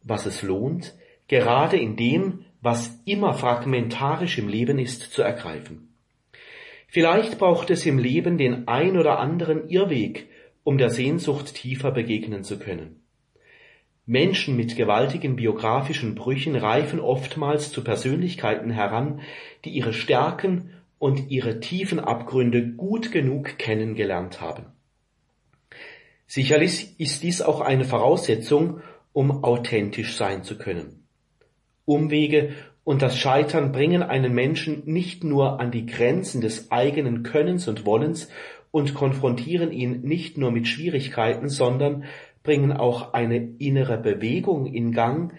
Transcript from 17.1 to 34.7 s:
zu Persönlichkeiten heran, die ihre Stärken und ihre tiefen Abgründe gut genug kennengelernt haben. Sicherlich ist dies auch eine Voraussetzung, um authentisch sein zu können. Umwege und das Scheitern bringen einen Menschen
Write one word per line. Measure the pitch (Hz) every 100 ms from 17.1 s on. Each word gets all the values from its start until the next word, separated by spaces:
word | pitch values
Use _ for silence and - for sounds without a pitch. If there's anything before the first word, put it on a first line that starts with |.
| 135 - - 143 151 -
zu | -
Persönlichkeiten | 123 104 131 156 180 - 113 107 113
heran, | 110 101 110 147 139 - - - - -
die |
ihre | 156 117
Stärken | - - 127 151 175 190 180 - - _ _
und | 143 131 -
ihre | 131 113 110
tiefen | - 180 190 -
Abgründe | - 120 - 131 120 120 117
gut | - 190 220 -
genug | 175 131 143 139 -
kennengelernt | - 110 110 107 98 90 90 -
haben. | 82 - - _ _ _ _ _ _ _ _ _ _ - - - _ _ _
Sicherlich | - 131 151 180 - - -
ist | 151 -
dies | 170 170
auch | - 147
eine | 143 135 127
Voraussetzung, | 113 120 180 - - - 147 170 170 - - _
um | 147 135 139
authentisch | 123 120 117 113 101 101 104 -
sein | 98 95
zu | 92 104
können. | - 87 73 - _ _ _ _ _ _ _ _ -
Umwege | 147 156 151 147 147 143 - - _ -
und | 135
das | 131 -
Scheitern | 139 131 151 165 135
bringen | 131 147 175
einen | - 135 127
Menschen | 123 131 160 160